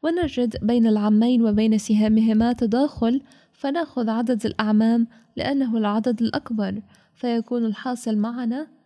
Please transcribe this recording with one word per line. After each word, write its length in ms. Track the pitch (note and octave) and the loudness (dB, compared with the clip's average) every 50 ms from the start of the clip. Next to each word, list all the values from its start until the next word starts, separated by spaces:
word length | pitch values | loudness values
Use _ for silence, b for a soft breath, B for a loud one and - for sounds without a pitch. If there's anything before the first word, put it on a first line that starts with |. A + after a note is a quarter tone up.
| - | -2
ونجد 540 | D#4 E4 F4+ F4 D4 - - B3 A#3 G#3+ - - | -2 -2 0 -2 -2 -2 -2 -2 -2 -2 -2 -2
بين 240 | G#3+ A#3+ A#3+ A3+ | 0 2 4 4
العمين 560 | A3+ G#3+ G#3+ G#3 G#3+ G#3+ G#3 A3 A#3+ B3+ A#3+ A#3 | 4 2 2 2 2 4 4 4 4 4 2 2
وبين 360 | A3 G#3 G3+ A3 A3+ A3 A3 | 2 2 2 2 2 2 0
سهامهما 720 | - - A3 G#3 G#3+ G#3+ A3 A3 A3 A3 A3 G#3+ A3+ A#3+ B3 | 0 0 2 2 4 4 4 4 4 4 4 4 2 2 0
تداخل، 680 | - B3 A3 G#3 B3 C#4 D4 - - A#3 A3+ A#3+ C4+ - b b b b b b | 0 0 0 2 2 0 0 0 -2 0 0 0 -2 -4 b b b b b b
فنأخذ 560 | _ - C#4 C#4 E4+ E4 D4+ - C4 A#3+ G#3+ | _ -6 -4 -4 -4 -4 -6 -4 -4 -4 -2
عدد 380 | A3 A3+ A#3+ A3 B3+ G#3+ - | -2 -2 0 -2 -2 -2 -2
الأعمام 600 | G#3+ - _ G#3+ G#3+ G#3+ G#3+ A3 A3+ A#3 A#3 A#3 A#3 b b b b b | -6 -4 _ -2 2 2 4 4 4 2 2 0 -2 b b b b b
لأنه 400 | - - - C#4+ C#4 C4+ A#3+ A3 | -6 -4 -2 -2 -2 -2 -2 -2
العدد 460 | A3+ G#3+ G#3 G#3 A3 G#3+ B3+ A#3+ G#3+ A#3 | -2 -2 0 -2 -2 0 -2 -2 0 -2
الأكبر، 600 | A3 - C#4+ - - A#3 G#3+ G3+ F#3+ F#3+ G#3 G3+ b b b b b b | -2 -2 -4 -6 -6 -6 -4 -4 -4 -6 -8 -12 b b b b b b
فيكون 500 | _ - B3 A#3 A#3 A3+ - B3 A#3+ A#3 | _ -4 -2 -2 -2 -4 -4 -4 -2 -2
الحاصل 520 | A3 G#3 - - C4 B3 A#3+ - A#3 A3 | -2 -4 -4 -6 -8 -8 -6 -4 -2 -2
معنا 500 | G#3 G#3 A3+ A#3+ B3 B3+ A3+ A#3+ C4 D#4 - _ _ _ | -2 -2 -2 -4 -6 -4 -4 -4 -6 -8 -12 _ _ _